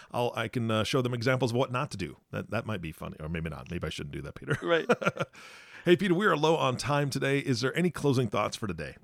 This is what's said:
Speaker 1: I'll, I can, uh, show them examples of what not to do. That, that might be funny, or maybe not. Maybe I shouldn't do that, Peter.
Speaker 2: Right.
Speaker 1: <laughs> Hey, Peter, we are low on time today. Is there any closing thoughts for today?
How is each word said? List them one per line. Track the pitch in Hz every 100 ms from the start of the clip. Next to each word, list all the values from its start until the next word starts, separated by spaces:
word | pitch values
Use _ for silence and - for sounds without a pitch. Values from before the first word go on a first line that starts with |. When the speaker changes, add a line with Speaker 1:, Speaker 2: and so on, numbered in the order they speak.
| -
Speaker 1:
I'll, | 117 120 117
I | 113
can, | 127 113
uh, | 110
show | 104 135
them | 123
examples | 123 117 127 123
of | 120
what | 123
not | 123 151
to | 95
do. | 87 - _
That, | 104 98
that | 107
might | 113 104
be | 80
funny, | - 82 -
or | 76
maybe | 85 80
not. | 69 64
Maybe | 85 -
I |
shouldn't | - -
do | -
that, | 143
Peter. | - 139 147
Speaker 2:
Right. | 170 165 -
Speaker 1:
<laughs> | - 196 - - - - - - -
Hey, | 175 175
Peter, | 196
we | 190 214
are | 151
low | 156
on | 156 135 123
time | - 143 143
today. | 139 139 139
Is | 139 113
there | 131 147
any | 175
closing | - 143 123 123
thoughts | 101 107 -
for | 107
today? | 80 69 -